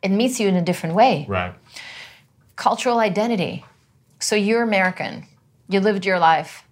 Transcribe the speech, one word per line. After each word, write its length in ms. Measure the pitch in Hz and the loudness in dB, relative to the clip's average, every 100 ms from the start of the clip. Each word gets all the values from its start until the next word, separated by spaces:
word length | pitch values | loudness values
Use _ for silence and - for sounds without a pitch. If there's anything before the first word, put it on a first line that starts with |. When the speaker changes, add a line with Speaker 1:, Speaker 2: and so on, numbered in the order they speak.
Speaker 1:
It 80 | 196 | 0
meets 280 | 196 254 254 | 2 0 0
you 60 | 208 | 0
in 80 | 185 | 2
a 60 | |
different 320 | 170 175 165 | 0 -2 -2
way. 320 | 175 254 160 127 | 4 4 4 -2
Speaker 2:
Right. 240 | 95 90 - _ - - - - - _ _ _ - | -4 -4 -10 _ -20 -18 -18 -20 -20 _ _ _ -4
Speaker 1:
Cultural 420 | - 226 254 240 | -2 0 0 0
identity. 640 | 220 180 226 220 160 - - _ _ _ _ _ | 0 0 0 0 -2 -6 -14 _ _ _ _ _
So 160 | - 214 | -2 0
you're 260 | 202 233 | 2 0
American. 640 | 233 202 185 180 117 - - _ _ _ - | 2 2 0 -2 -10 -10 -18 _ _ _ -2
You 120 | 196 | 0
lived 240 | 196 196 190 | 2 0 0
your 120 | 185 | 2
life 420 | 165 156 151 - _ | 4 4 0 -14 _